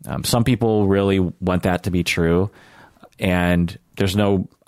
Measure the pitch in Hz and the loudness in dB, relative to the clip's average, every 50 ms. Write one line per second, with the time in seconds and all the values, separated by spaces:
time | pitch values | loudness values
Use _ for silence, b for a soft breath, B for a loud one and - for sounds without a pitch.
0 | - 65 69 73 - - 127 120 113 135 120 107 120 110 110 107 101 95 98 98 | -12 -10 -8 -8 -4 -2 0 0 2 2 0 0 0 2 2 2 2 2 2 2
1 | 98 98 98 95 90 85 - - 90 92 90 87 - 95 90 87 - 92 90 87 | 2 2 2 2 0 -2 -4 -4 -2 -2 -2 0 0 0 -2 -2 -2 -2 -2 -2
2 | 85 - - 87 85 82 85 90 98 101 B B B B B B B B B B | -2 -2 -2 0 2 2 2 2 0 -2 B B B B B B B B B B
3 | B B _ - - 92 90 90 87 87 87 87 87 85 - - _ _ - - | B B _ -6 -2 -2 0 0 0 2 2 0 0 -2 -4 -10 _ _ -6 -4
4 | 98 92 95 104 104 101 101 95 - - _ _ _ | -2 -2 0 0 0 0 0 -2 -2 -6 _ _ _